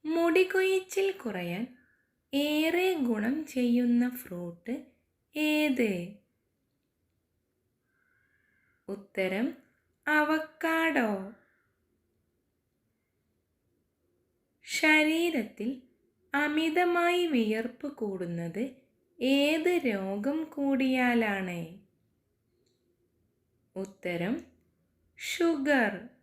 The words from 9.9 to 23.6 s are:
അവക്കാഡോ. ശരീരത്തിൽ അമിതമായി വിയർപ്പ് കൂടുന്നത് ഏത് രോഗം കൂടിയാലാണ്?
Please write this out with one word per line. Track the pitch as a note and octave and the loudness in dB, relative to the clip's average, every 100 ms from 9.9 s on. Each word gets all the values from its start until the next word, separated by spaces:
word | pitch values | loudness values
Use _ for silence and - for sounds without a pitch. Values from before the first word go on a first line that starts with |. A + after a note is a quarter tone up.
| _ - | _ 0
അവക്കാഡോ. | D4+ D4+ D#4 D#4 - E4 E4 E4 C#4 A3 G3 F#3+ - _ _ _ _ _ _ _ _ _ _ _ _ _ _ _ _ _ _ _ _ _ _ _ _ _ _ _ _ _ _ _ _ - | 2 2 0 -2 -4 -2 2 2 2 0 -2 -8 -16 _ _ _ _ _ _ _ _ _ _ _ _ _ _ _ _ _ _ _ _ _ _ _ _ _ _ _ _ _ _ _ _ -10
ശരീരത്തിൽ | - D#4 D#4 D4+ E4 F4 D#4 G#3 - A3 C#4 _ _ _ _ _ | 0 4 6 4 2 0 0 -4 -6 -8 -8 _ _ _ _ _
അമിതമായി | C#4 D4 D4+ D#4+ E4 F4+ F4 F4 F4+ F4 | -2 0 0 0 2 2 2 2 2 2
വിയർപ്പ് | C4 G#3+ A3 A#3+ - D4 - | 2 2 -2 -4 -8 -12 -8
കൂടുന്നത് | G#3+ F#3+ F3 E3+ E3+ F#3+ C4 - _ _ _ - | -8 -6 -6 -6 -6 -6 -8 -10 _ _ _ -4
ഏത് | B3+ C#4 C#4+ D#4+ E4+ F4 B3+ | 2 4 4 2 2 2 0
രോഗം | G3+ F#3+ G3+ A#3 D#4 D#4 - | -2 -2 -2 -2 -4 -6 -2
കൂടിയാലാണ്? | C#4 C4+ C4 B3+ B3 A#3+ A3 G3 F#3 F3 E3 F#3+ _ _ _ _ _ _ _ _ _ _ _ _ _ _ _ _ _ _ | 0 2 2 2 2 2 2 -2 -4 -6 -10 -14 _ _ _ _ _ _ _ _ _ _ _ _ _ _ _ _ _ _